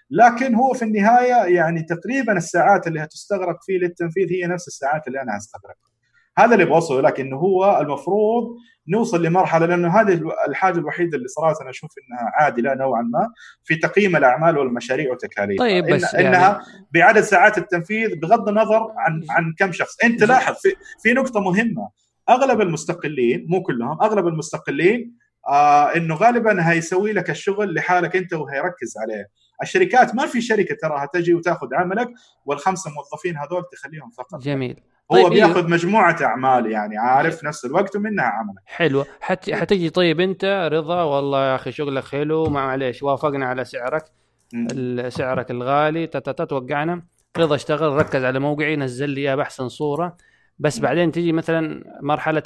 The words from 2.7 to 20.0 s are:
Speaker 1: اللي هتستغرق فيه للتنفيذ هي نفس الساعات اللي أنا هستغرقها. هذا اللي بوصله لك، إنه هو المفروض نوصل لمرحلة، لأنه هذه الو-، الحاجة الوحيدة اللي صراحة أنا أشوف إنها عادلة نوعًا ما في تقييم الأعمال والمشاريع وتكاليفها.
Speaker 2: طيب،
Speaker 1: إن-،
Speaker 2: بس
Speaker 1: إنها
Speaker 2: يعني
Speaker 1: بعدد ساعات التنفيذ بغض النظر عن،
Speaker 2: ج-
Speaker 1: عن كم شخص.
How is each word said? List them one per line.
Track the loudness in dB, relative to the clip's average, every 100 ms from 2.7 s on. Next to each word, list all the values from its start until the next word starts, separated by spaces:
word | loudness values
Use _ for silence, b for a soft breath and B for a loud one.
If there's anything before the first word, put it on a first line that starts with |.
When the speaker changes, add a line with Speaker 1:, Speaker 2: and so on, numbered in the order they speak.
| 4 0
Speaker 1:
اللي | -8
هتستغرق | -10 -14 -6 -4 -4 -6
فيه | -4 -2
للتنفيذ | -2 -4 -6 -4 -4
هي | -2 -4
نفس | -6 -8
الساعات | -8 -4 -4 -6
اللي | -8
أنا | -8 -8
هستغرقها. | -10 -20 -20 -20 _ _ _ _ _ 4
هذا | 6
اللي | 6
بوصله | 4 2 2 0
لك، | 0 0
إنه | -6 -2
هو | 0 2 2 2
المفروض | 0 -4 -2 0 0 0 -4 B B B -4
نوصل | -2 0 0
لمرحلة، | 2 2 2 2 2
لأنه | 2 2 4
هذه | 4
الو-، | 2 -2 -4 -4
الحاجة | 0 -2 0
الوحيدة | -4 -4 -4 -4
اللي | -8
صراحة | -4 -2 -2
أنا | -6
أشوف | -16 -18 -20
إنها | -16 -8 -2
عادلة | 2 2 2 -2
نوعًا | -2 -2 -2
ما | -2 -2 -4 B B B
في | -6
تقييم | -2 0 2 2 4
الأعمال | 4 4 2 2
والمشاريع | 0 -4 -4 -4 -4
وتكاليفها. | -6 -8 -6 -2 0 0
Speaker 2:
طيب، | 2 2
Speaker 1:
إن-، |
Speaker 2:
بس | 0 2
Speaker 1:
إنها | 2 4 6
Speaker 2:
يعني | 4 2 -4 -20 -2
Speaker 1:
بعدد | 4 6 6
ساعات | 6 6 6 4
التنفيذ | -2 -4 -2 -4 -4 -4
بغض | 2 2 2
النظر | 0 2 2 0 -4
عن، | -4 -2
Speaker 2:
ج- | -2
Speaker 1:
عن | -2 -2 0
كم | -2
شخص. | -2 -6 0